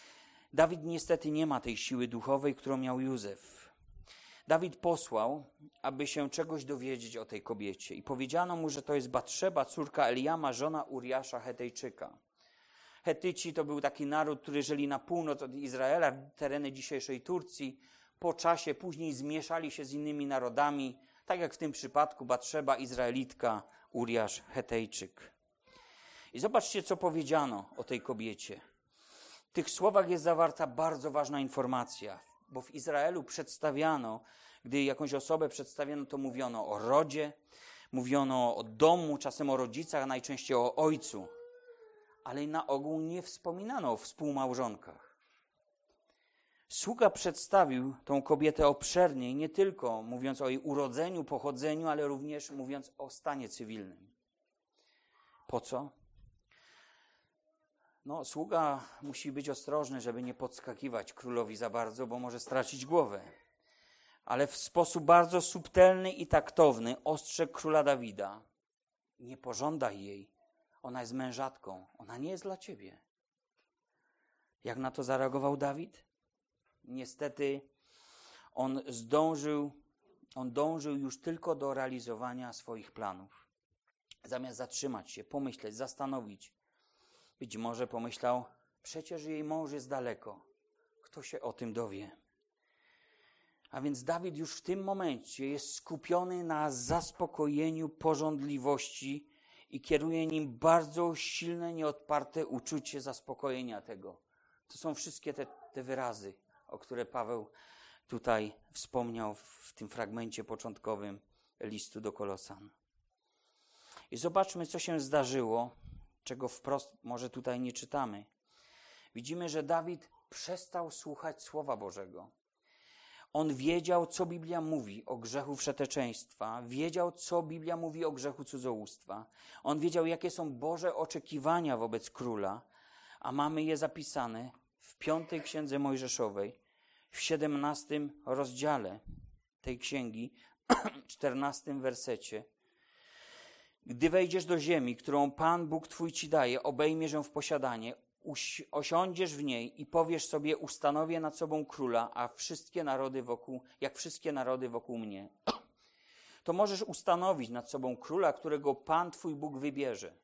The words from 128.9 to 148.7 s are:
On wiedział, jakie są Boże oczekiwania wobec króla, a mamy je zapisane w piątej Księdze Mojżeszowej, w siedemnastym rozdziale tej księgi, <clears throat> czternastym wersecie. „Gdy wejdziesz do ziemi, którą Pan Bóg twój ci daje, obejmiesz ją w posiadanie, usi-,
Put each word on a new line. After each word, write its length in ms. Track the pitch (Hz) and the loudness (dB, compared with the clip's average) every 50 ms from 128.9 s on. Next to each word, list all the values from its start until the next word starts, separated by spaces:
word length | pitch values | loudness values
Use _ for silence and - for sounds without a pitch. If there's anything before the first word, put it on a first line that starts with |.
| - - - - 98 107 110 - _ - - - - - - | -12 -16 -12 -10 -10 -10 -10 -14 _ -20 -20 -20 -20 -6 -2
On 160 | - 147 156 | 0 0 2
wiedział, 260 | 151 170 160 175 160 | 2 2 2 4 2
jakie 260 | 165 170 165 - 175 | 2 0 0 -2 -4
są 220 | - - 170 151 131 | -4 -4 -4 -6 -4
Boże 420 | 117 135 156 170 160 170 180 143 | -4 -2 -2 -2 0 0 -2 0
oczekiwania 800 | 113 160 - - - - - 156 143 131 156 165 175 165 147 127 | 0 -2 -2 -4 -8 -8 -6 -8 0 2 2 2 4 4 2 2
wobec 320 | 113 113 113 110 113 - - | 2 0 -2 -2 -4 -4 -6
króla, 520 | - - 127 123 113 104 98 95 101 120 - _ _ - - - - - - - - - | -8 -6 -4 -2 -2 0 -2 -2 -2 -6 -10 _ _ -20 -20 -20 -20 -20 -20 -20 -20 -10
a 120 | - 131 | -8 -4
mamy 320 | 127 143 143 151 156 156 156 | 0 0 0 2 0 0 0
je 140 | 156 160 | 0 0
zapisane 760 | 143 151 151 - 160 147 - - 147 123 117 110 113 123 127 - - _ _ _ _ | 0 0 -2 -4 -6 -10 -6 -4 -2 -2 -2 -4 -8 -8 -10 -14 -18 _ _ _ _
w 160 | - - - | -20 -20 -16
piątej 460 | _ - 156 156 165 165 - 175 160 | _ -2 0 0 0 0 -4 -6 -6
Księdze 380 | 147 - - 156 151 139 135 143 | -6 -6 -6 -6 -4 -2 -2 0
Mojżeszowej, 760 | 143 139 135 127 131 123 - - 120 107 101 101 98 107 - _ _ _ _ _ _ _ _ _ _ _ | 0 0 0 0 -2 -4 -2 0 -2 -2 0 -2 -4 -4 -6 _ _ _ _ _ _ _ _ _ _ _
w 100 | - - | -8 -6
siedemnastym 1000 | - - 160 147 151 151 147 143 143 147 151 147 - - 151 147 147 143 - - - | -2 0 0 0 2 0 0 0 0 0 -2 -2 -4 -4 -4 -2 -2 -4 -8 -12 -4
rozdziale 720 | 131 131 135 139 127 123 123 139 151 147 131 104 92 95 - - - - - - - - _ _ _ _ _ | -2 0 0 0 -2 -2 0 2 2 2 2 0 -4 -8 -10 -12 -14 -14 -14 -16 -20 -20 _ _ _ _ _
tej 180 | - 127 127 120 | -8 -8 -6 -6
księgi, 540 | - - 143 139 123 117 110 110 117 - - _ - - _ _ _ | -6 -4 -4 -4 -4 -4 -6 -6 -8 -8 -10 _ -20 -20 _ _ _
<clears throat> 400 | - - - - 214 - 139 - | 4 4 4 4 -2 -8 -8 -16
czternastym 760 | - - - - 139 123 135 139 143 143 - - 151 139 139 | -18 -8 -2 -2 0 0 0 -2 -2 -4 -6 -8 -8 -8 -2
wersecie. 600 | 127 131 123 123 - 131 117 101 - - 110 107 107 _ _ _ _ _ _ _ _ _ _ _ _ - - - - - - - - - - - - _ _ _ _ | -2 -2 -2 -2 -4 -4 -4 -6 -6 -10 -10 -10 -12 _ _ _ _ _ _ _ _ _ _ _ _ -20 -20 -20 -20 -20 -20 -20 -20 -20 -20 -20 -20 _ _ _ _
„Gdy 220 | - 120 120 147 165 | -12 -2 2 2 6
wejdziesz 360 | 160 185 185 180 175 185 160 | 6 6 4 4 2 0 2
do 140 | 160 180 165 | 2 0 2
ziemi, 360 | 143 156 175 151 127 123 120 | 4 4 4 4 4 0 -2
którą 360 | - - - 139 143 143 139 | -4 -2 0 4 4 4 4
Pan 360 | 139 - 165 165 170 175 170 | 2 2 4 4 4 4 2
Bóg 200 | 151 165 160 - | -2 -2 -4 -4
twój 240 | - - - 170 165 | -8 -6 -4 -4 -4
ci 180 | 165 - - 151 | -4 -4 -2 4
daje, 340 | 160 156 131 123 120 131 - | 4 6 6 4 2 0 0
obejmiesz 480 | 135 135 123 151 156 160 160 160 151 | -2 2 4 4 4 4 2 0 0
ją 120 | 147 151 143 | -2 -2 -4
w 80 | - | -2
posiadanie, 640 | - 151 143 - 156 143 131 127 117 113 110 117 - - _ _ _ _ - | -6 -6 -2 0 0 0 0 0 -2 -2 -6 -8 -10 -12 _ _ _ _ -12
usi-, 440 | 220 196 - - - - - - - | -8 -6 -6 -4 -6 -6 -8 -10 -4